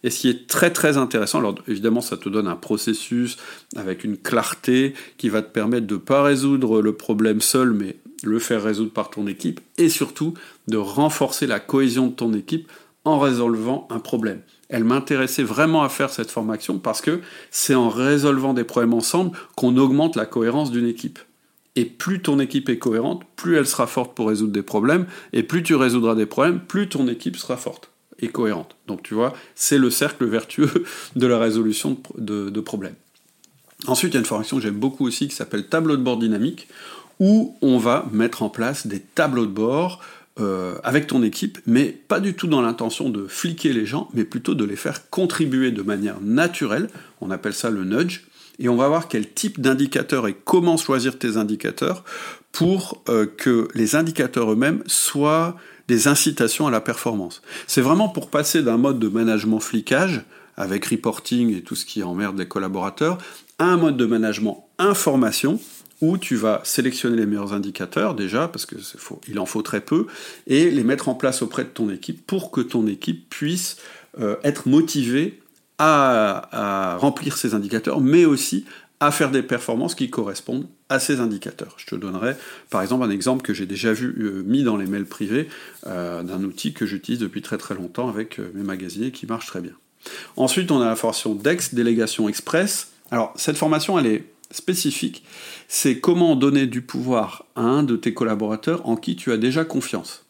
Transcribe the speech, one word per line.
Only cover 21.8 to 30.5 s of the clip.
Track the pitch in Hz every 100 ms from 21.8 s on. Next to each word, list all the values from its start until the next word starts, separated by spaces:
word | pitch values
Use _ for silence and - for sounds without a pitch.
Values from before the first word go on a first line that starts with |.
| 117
plus | - - 185
ton | 170 139
équipe | 135 143 135
est | 117
cohérente, | 127 110 120 - - -
plus | 170 160
elle | 135
sera | - 123
forte | - 123
pour | - 110
résoudre | 107 107
des | 101
problèmes, | 98 107 117 170 180 - -
et | -
plus | 113 165
tu | 165
résoudras | 151 131 123 113 110
des | 107
problèmes, | - 151 175
plus | - 190 196
ton | 143 127
équipe | 117 - -
sera | - 123
forte | - - - _ _ -
et | 117
cohérente. | - 110 92 - - -
Donc | 95
tu | -
vois, | 110 123 - -
c'est | - - 143
le | 123
cercle | - 143 - 120
vertueux | 110 -